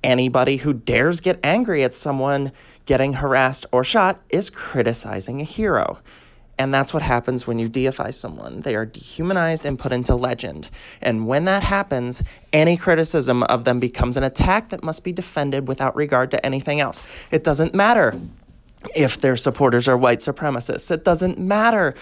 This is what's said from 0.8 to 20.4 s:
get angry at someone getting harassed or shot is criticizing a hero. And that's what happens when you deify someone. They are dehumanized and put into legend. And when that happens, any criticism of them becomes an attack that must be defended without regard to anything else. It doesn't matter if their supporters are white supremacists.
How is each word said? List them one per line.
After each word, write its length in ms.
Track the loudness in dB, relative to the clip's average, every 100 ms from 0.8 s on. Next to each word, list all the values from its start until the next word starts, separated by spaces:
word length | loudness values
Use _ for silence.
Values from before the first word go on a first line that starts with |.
| 0 2 2 0
get 180 | -2 0
angry 400 | 0 0 0 0 0
at 80 |
someone 580 | -2 -4 -2 0 0 -2 -8 -20 -14 0
getting 280 | 2 2
harassed 520 | 0 2 2 2 0 -2
or 140 | 0 2
shot 340 | 2 2 0 -2
is 200 | -2 -2
criticizing 880 | -10 -6 -2 0 -2 -6 -10 -8 -8
a 60 | -8
hero. 540 | -4 0 2 0 -4 -16 -20 -20 -20 -16 -4
And 140 | 0
that's 200 | 0 0
what 100 | -2
happens 420 | 0 0 0 -4 -4
when 140 | -4
you 100 | -2
deify 400 | 0 -2 0 -4
someone. 520 | -4 -12 -12 -12 -8
They 140 | -4 -2
are 100 | -4
dehumanized 800 | -10 -16 -6 -2 2 2 0 -4
and 120 | -4
put 140 | -2
into 240 | -2 0 0
legend. 520 | 0 -4 -8 -12 -16 -18 -20 -6
And 260 | -2 0 0
when 180 | 0 2
that 180 | 0
happens, 600 | 0 -2 -2 -4 -4 -6 -8 -10 -2
any 260 | 2 4 2
criticism 680 | 2 2 2 0 2 2
of 200 | 2 2
them 160 | 2 0
becomes 380 | -2 -2 -2 0
an 60 |
attack 460 | -2 0 2 2 -2
that 140 | -8
must 200 | -8 -6
be 100 | -8
defended 540 | -8 -6 -4 -2 -2 -4
without 280 | -2 -2 -2
regard 360 | 2 2 2
to 140 | 0 -2
anything 340 | -2 -2 -2
else. 200 | -2 -4 -16 -18 -2
It 140 | 0
doesn't 320 | 2 2 2 4
matter 440 | 4 6 4 0 -12 -18 _ -20 _ _ -8 0
if 260 | 0 2
their 160 | 0 2
supporters 500 | 0 2 4 4 4
are 100 | 4
white 220 | 4 2
supremacists. 680 | -2 -4